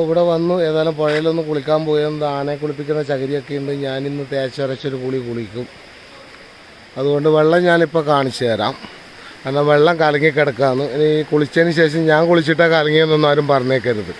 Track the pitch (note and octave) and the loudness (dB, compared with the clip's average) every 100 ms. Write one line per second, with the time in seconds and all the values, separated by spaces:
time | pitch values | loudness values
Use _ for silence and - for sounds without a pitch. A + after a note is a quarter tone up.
0 | D#3+ E3+ F3 E3 E3+ F3+ D#3 D#3 D#3+ D3+ | 0 2 2 2 0 0 0 0 -2 0
1 | D3+ D3+ D#3+ E3 D#3 D3+ C3+ D#3 D#3 D3+ | 0 0 0 -2 -2 -4 0 -2 0 0
2 | D3+ D3+ D3 C#3+ C#3+ D3 D3+ C#3 D3 D3+ | -2 -4 -4 -4 -4 -4 -6 -6 -4 -4
3 | C#3 C3+ C3+ C#3+ B2+ C#3+ C#3 C#3+ C3+ C3+ | -2 -4 -4 -6 -6 -8 -6 -6 -6 -6
4 | C#3 C#3+ C3+ C#3 C3+ D3 C3+ C3 D3 C3 | -6 -8 -6 -4 -4 -4 -6 -6 -8 -6
5 | B2+ C3 A#2+ A#2 G#2 A2 A#2+ - - - | -4 -6 -6 -8 -8 -10 -12 -16 -20 -20
6 | - - - - - - - - - - | -20 -20 -20 -20 -20 -20 -20 -20 -14 -4
7 | C#3 C#3+ D#3 D#3 D#3 F3 F3 E3+ D#3+ E3 | -2 0 2 4 4 4 4 2 2 0
8 | D3 C#3+ C3 - B2 G#2+ G#2+ C3 - - | 0 0 0 -2 -2 0 -2 -4 -14 -20
9 | - - - - C3+ C#3+ D3 D3 D#3+ E3 | -20 -20 -20 -14 -6 0 2 4 4 4
10 | D#3 D3 D#3 C#3+ C#3+ A#2 C3+ B2+ C#3 C#3 | 2 2 2 2 0 0 0 0 -2 0
11 | D3+ D3+ D3 D3+ D3 E3 E3+ D#3+ D#3+ D#3+ | 2 0 0 0 0 0 2 2 2 2
12 | D#3+ D#3 E3+ E3+ D3+ D#3+ E3 D#3+ D3+ D#3 | 2 4 4 2 2 2 2 2 2 2
13 | D#3+ D3+ D3+ D3 C#3+ C#3 B2+ C3 B2 G#2+ | 4 4 4 2 2 2 2 0 0 -2
14 | F2 | -6